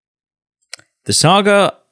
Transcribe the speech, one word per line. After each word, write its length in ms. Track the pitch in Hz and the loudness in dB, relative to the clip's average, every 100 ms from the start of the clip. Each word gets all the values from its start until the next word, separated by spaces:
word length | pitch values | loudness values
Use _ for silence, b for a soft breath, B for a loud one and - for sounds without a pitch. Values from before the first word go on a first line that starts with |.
| _ _ _ _ _ _ _ - _ _ | _ _ _ _ _ _ _ -20 _ _
the 80 | - | -6
saga 640 | - 156 196 202 202 185 - _ | -2 2 2 2 0 -2 -6 _